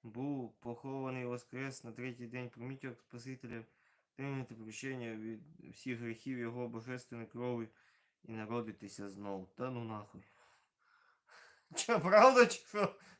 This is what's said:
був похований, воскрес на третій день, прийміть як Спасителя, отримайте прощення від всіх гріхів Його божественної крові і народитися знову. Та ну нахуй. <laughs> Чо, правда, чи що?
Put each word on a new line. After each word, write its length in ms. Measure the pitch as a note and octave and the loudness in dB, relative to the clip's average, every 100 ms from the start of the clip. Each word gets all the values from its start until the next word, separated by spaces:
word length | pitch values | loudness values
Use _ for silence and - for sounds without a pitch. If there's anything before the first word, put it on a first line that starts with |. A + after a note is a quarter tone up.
був 500 | A#2 A2 C#3 C#3 A#2 - | -10 -6 -4 -4 -6 -10
похований, 640 | A#2 A#2+ C3+ C3+ C3 B2+ B2 | -10 -8 -6 -4 -4 -4 -4
воскрес 580 | A#2+ - B2 C3+ B2+ | -6 -8 -6 -6 -6
на 80 | A#2+ | -12
третій 360 | A2+ B2+ A#2+ A#2+ | -8 -8 -8 -10
день, 220 | B2+ A#2+ | -8 -8
прийміть 340 | A#2 B2 C3 | -10 -10 -8
як 160 | C3+ A#2+ | -10 -12
Спасителя, 640 | _ A#2+ B2 C3 A#2+ A2+ A2 _ _ _ _ | _ -14 -10 -10 -10 -12 -14 _ _ _ _
отримайте 420 | - C#3 C3+ A#2+ A2+ | -8 -4 -4 -6 -10
прощення 600 | A2 A2 C3+ B2+ A#2 A2 | -12 -8 -6 -6 -6 -6
від 260 | A2 A2 D3 D#3+ D#2 | -8 -10 -14 -20 -20
всіх 280 | A2+ C3 A#2 | -10 -6 -4
гріхів 380 | A#2 A2+ C3+ B2+ | -4 -6 -6 -4
Його 300 | A#2 A#2+ B2 | -4 -4 -6
божественної 600 | A#2 A#2 B2+ - A#2+ A2+ | -6 -8 -10 -8 -12 -10
крові 400 | A#2+ B2 A#2+ A2+ - - _ _ _ | -6 -2 -2 -4 -10 -20 _ _ _
і 80 | - | -12
народитися 800 | A2 G#2+ A#2 A2 F#2+ G2+ - G2+ | -8 -4 -4 -4 -10 -12 -10 -10
знову. 400 | G2 G2+ G2 F#2+ - | -8 -6 -6 -8 -8
Та 140 | B2+ | -6
ну 140 | B2 | -4
нахуй. 380 | A2+ A2 G2+ F#2+ - - - - _ _ _ - | -6 -8 -10 -18 -20 -20 -20 -20 _ _ _ -20
<laughs> 800 | - _ _ - - - _ - | -20 _ _ -20 -20 -20 _ -4
Чо, 240 | - A3 | 2 4
правда, 460 | E3+ G#3 B3+ B3+ A#3 | 10 12 12 12 8
чи 140 | - | 6
що? 360 | - G#3 G3 - - | -4 0 0 0 -20